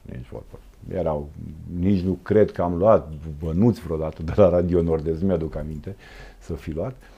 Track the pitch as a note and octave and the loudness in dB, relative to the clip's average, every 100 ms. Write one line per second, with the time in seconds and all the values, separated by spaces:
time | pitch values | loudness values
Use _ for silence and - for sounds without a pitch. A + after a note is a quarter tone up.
0 | - B1+ B1 - - - - - - F2+ | -16 -16 -14 -16 -16 -20 -20 -18 -8 -4
1 | E2 D2+ D2 D#2 D#2+ D#2 E2 F2 F2+ G2+ | -2 -4 -6 -12 -14 -14 -10 -2 2 2
2 | F2+ F2 - G#2 G#2 - F2 F2 G2+ G2+ | 2 -2 2 4 4 2 -2 2 6 4
3 | D#2 D2+ D#2+ D2 E2 E2 A#2 - D#2+ D#2+ | 2 -10 -12 -8 -2 2 2 2 -2 -4
4 | D#2 - D#2+ - F#2+ F2 F2 F2 E2+ D#2+ | -4 -6 -2 6 6 6 2 2 2 0
5 | D2+ D#2+ F#2+ F2 D#2 D#2 D2+ D2+ F#2+ G#2 | -2 -2 0 0 -2 -6 -8 -10 -12 -14
6 | - - - - - D#2+ - D#2 G#2+ B2+ | -16 -20 -20 -16 -10 -10 -8 -6 -6 -10
7 | - | -18